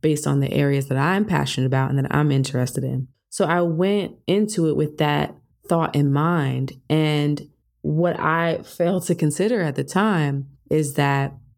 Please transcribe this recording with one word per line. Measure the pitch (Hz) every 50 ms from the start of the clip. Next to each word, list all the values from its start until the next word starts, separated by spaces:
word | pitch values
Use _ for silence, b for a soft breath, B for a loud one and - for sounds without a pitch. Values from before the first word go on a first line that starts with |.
based | - 156 151 143 -
on | 143 143 139
the | 139 - -
areas | - 143 143 139 139 135
that | 139 131 131
I'm | 139 160 185 196 214
passionate | 208 185 151 143 135 - - 131
about | 131 131 135 135 135
and | 131 139
that | 135 - -
I'm | 143 151 151 139
interested | 135 135 139 139 127 127 127 - - 131
in." | 131 131 131 131 - _ _ _ _
So | - - 196
I | 151 165 175 175
went | 170 160 156 180 196 202 208 190 - - - _
into | - 175 202 214 208 208 - 165 160
it | 147
with | - 151 147 147 -
that | 156 147 147 147 147 - - - _ _ _ _ _ -
thought | 175 165 160 - -
in | 143 143 143 139
mind. | 143 151 165 175 170 143 135 131 127 131 131 - - _ _
And | 151 156 156 151 151 147 147 147 147 147 - - _ _ _ _ _ _ _
what | 151 151 156 170 175 - -
I | - 156 160 165 170 170 160 - -
failed | - - - 175 170 196 185 170
to | - 175
consider | 170 170 151 143 - 180 214 247 220
at | 175 151 139
the | - 135
time | 139 - 185 202 220 208 170 151 143 139 139 139 - - _ _ -
is | - 156 156 143 135
that | - 143 139 139 139 139 139 - - - - _